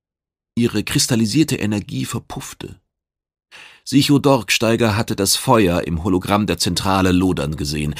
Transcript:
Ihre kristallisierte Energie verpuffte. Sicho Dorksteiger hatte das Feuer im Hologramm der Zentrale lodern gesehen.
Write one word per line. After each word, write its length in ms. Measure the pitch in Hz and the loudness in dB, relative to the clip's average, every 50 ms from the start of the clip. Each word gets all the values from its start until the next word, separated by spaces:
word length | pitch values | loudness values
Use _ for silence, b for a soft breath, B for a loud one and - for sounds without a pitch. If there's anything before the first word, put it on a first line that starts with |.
| _ _ _ _ _ _ _ _ _ _ _ | _ _ _ _ _ _ _ _ _ _ _
Ihre 280 | 117 120 113 - 107 98 | 0 0 0 0 -2 -4
kristallisierte 720 | - - 147 - - 127 110 113 104 107 147 156 - 131 - | -2 -2 -2 0 0 0 0 0 2 2 2 2 2 0 -2
Energie 480 | - 107 107 104 - - 135 131 131 | -2 -2 -2 -4 -4 -6 -6 -8 -6
verpuffte. 760 | - - 110 - - - 139 - - - - - - - - _ _ _ _ _ _ _ _ _ _ _ _ _ B B B B B B B B | -6 -8 -10 -10 -12 -14 -14 -14 -14 -16 -16 -16 -16 -18 -20 _ _ _ _ _ _ _ _ _ _ _ _ _ B B B B B B B B
Sicho 340 | - - 143 135 - 147 135 | 0 2 2 4 6 4 4
Dorksteiger 800 | 110 143 139 123 101 - - - 117 110 117 113 117 110 98 | 6 4 4 2 2 -2 -2 0 2 2 2 2 2 0 0
hatte 200 | 113 117 - 110 | 0 -2 -2 -2
das 200 | 98 98 95 - | -2 0 0 -2
Feuer 460 | - - 135 123 113 104 87 85 87 - | 0 2 2 4 4 4 4 2 0 -2
im 200 | - 85 78 85 | -2 -4 -4 -2
Hologramm 440 | 101 92 92 - - 101 104 107 87 | 0 0 0 0 0 0 0 2 0
der 100 | 85 - | 0 0
Zentrale 540 | - 104 87 - - 98 95 95 92 92 | -2 -2 -2 -2 0 0 2 2 2 4
lodern 440 | 90 90 92 92 87 78 71 73 78 | 4 4 2 2 0 0 -2 -4 -6
gesehen. 400 | 71 78 71 76 76 73 73 76 | -6 -6 -6 -6 -4 -4 -4 -6